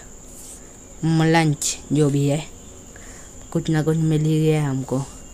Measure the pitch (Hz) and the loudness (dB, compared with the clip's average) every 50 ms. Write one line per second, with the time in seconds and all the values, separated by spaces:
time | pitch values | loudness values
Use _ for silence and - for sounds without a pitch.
0 | - - - - - - - - - - - - - - - - - - - - | -14 -18 -20 -20 -20 -20 -20 -20 -18 -18 -18 -18 -20 -20 -20 -20 -20 -20 -10 -4
1 | - 160 160 160 160 160 160 165 160 156 143 - - - - - - - 139 147 | 0 2 2 4 4 4 4 4 4 4 2 0 -2 -4 -6 -6 -4 0 2 4
2 | 151 143 139 143 139 143 139 156 151 - - - - - - - - - - - | 4 4 4 2 2 2 2 0 -2 -6 -12 -18 -18 -20 -20 -20 -20 -20 -20 -20
3 | - - - - - - - - - - - 165 160 - 160 156 147 156 160 160 | -18 -18 -18 -18 -18 -18 -18 -18 -10 -6 -4 -2 0 0 0 2 2 2 2 2
4 | 160 156 156 156 156 156 156 156 156 156 156 151 151 139 131 131 131 - 127 135 | 2 2 2 2 2 2 2 4 4 4 4 2 2 0 0 -2 -2 -2 -2 -2
5 | 135 - - - - - | -4 -4 -10 -16 -18 -18